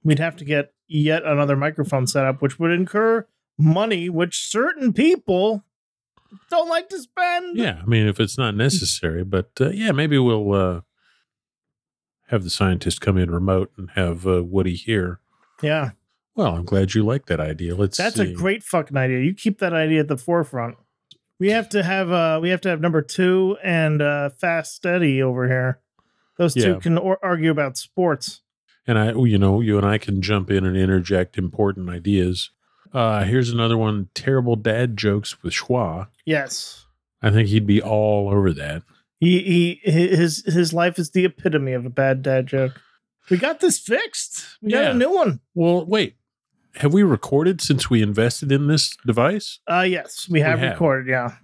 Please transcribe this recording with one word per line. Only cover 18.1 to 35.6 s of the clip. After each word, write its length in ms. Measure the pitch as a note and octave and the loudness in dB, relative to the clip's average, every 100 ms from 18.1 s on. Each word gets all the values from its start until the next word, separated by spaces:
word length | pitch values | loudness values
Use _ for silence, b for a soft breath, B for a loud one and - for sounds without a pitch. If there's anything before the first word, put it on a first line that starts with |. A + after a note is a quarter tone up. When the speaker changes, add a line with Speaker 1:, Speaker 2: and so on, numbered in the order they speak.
| A3 | 0
Speaker 2:
see. 140 | F#3 | -2
Speaker 1:
a 20 | |
great 300 | F2 F3+ G#3+ | -2 -2 -2
fucking 340 | - F3 D3 C#3 | -2 -4 -2 -2
idea. 220 | C3 B2+ | -2 0
You 120 | C3+ | -2
keep 260 | G3 A3+ G3+ | 0 -4 -2
that 140 | F#3 | -2
idea 280 | E3 D#3 D#3 | 0 2 2
at 60 | D3+ | 0
the 100 | C#3 | -4
forefront. 580 | - E3+ D#3 B2+ A#2 A#2 _ _ _ _ _ _ | -2 -2 -2 -6 -8 -10 _ _ _ _ _ _
We 120 | F#3+ | 0
have 180 | A3 A3 | 0 -2
to 140 | G#3 | -2
have, 280 | F3 F#3+ F3+ | 0 -2 0
uh, 280 | F3 E3 D#3+ | 0 2 0
we 80 | E3+ | 0
have 120 | F#3 | -2
to 80 | F#3+ | -2
have 120 | D#3+ | 0
number 200 | E3+ D#3+ | 0 0
two 560 | C#3 - F#3 F#3 F#3+ G3+ | -2 0 2 4 2 -2
and, 380 | F#3 E3+ D#3 D3+ | -2 0 2 2
uh, 280 | D3 D3 C#3+ | 0 0 -4
Fast 540 | - F3+ E3 - - F3+ | -4 -2 -2 -4 -6 -2
Eddie 360 | F3+ D#3+ C3+ | 2 2 2
over 260 | C3 B2 B2+ | 0 0 0
here. 320 | B2+ B2+ - _ _ _ _ _ - | 0 -2 -4 _ _ _ _ _ -2
Those 160 | F3 | 0
two 200 | B2+ G#2 | 4 2
Speaker 2:
Yeah. 60 | F#2 | 2
Speaker 1:
can 180 | E3 E3 | 0 0
or-, 220 | F#3+ F#3+ | 0 -2
argue 280 | F#3+ F3 D#3+ | 0 0 2
about 260 | D#3 C#3 B2+ | 2 -2 -4
sports. 640 | - - F3+ C#3+ - - _ _ _ _ - | -8 -2 0 0 -6 -14 _ _ _ _ 0
Speaker 2:
And 120 | A2 | 2
I, 140 | G#2+ | 2
you 240 | A#2 B2 G#2 | 2 4 6
know, 240 | G2 G2+ | 4 4
you 160 | A2+ G#2 | 2 2
and 80 | G2+ | 2
I 120 | G#2 | 0
can 240 | - G2 | -2 -2
jump 280 | F#2 G#2 F#2 | 0 -2 0
in 140 | G2 F#2+ | 0 0
and 100 | F#2+ | 0
interject 640 | F#2+ F#2+ F2 F#2+ F2+ - | 2 2 2 -2 0 -4
important 520 | F#2 - G2+ F#2+ F2+ | -6 -2 -2 -2 -8
ideas. 640 | F2 F2 G2 F2+ F2+ - _ b b b | -6 0 0 0 -2 -8 _ b b b
Uh, 300 | C3 A2+ G#2+ | -2 0 0
here's 260 | G2 B2+ A#2+ | 2 0 0
another 280 | A#2 A2+ A2+ | 0 2 2
one. 320 | A2 G#2 F#2+ | 0 -2 -4
Terrible 420 | - - C3+ B2 A2+ | -6 -2 0 0 0
dad 400 | A2 A2 B2+ G#2+ | 0 0 -2 0
jokes 460 | G#2+ G2+ - - | 0 0 -4 -10
with 100 | F2 | -8
Schwa. 540 | - | -8